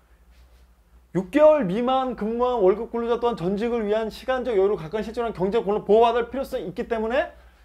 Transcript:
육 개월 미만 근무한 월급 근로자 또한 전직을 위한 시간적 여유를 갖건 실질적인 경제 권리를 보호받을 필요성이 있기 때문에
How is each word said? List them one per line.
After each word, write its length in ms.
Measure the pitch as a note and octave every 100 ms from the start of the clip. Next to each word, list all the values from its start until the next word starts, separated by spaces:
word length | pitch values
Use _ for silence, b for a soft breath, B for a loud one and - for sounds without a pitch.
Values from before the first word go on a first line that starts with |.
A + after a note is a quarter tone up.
| _ _ _ _ _ _ _ _ _ _ _
육 160 | E3+ F#3+
개월 340 | C#4+ D4+ D4+
미만 520 | G3+ G3 B3 C4 C4 A3+
근무한 440 | G#3 A#3 B3 B3
월급 320 | F#3 G3+ A3+
근로자 260 | A#3 A#3 A#3
또한 180 | A#3+ A3
전직을 500 | E3+ G3+ A#3 A#3+ G#3
위한 240 | A3 A3
시간적 460 | - - B3+ B3 G#3+
여유를 200 | G3 G3+
갖건 260 | D#3 A3
실질적인 300 | G#3+ A3+ A#3
경제 260 | G3 F#3 A3
권리를 280 | F#3 G#3 -
보호받을 440 | G#3+ A#3 A#3 A#3
필요성이 360 | B3+ C4+ B3+ F#3
있기 180 | F#3 A#3
때문에 440 | A3+ A3 C4 F4 b b b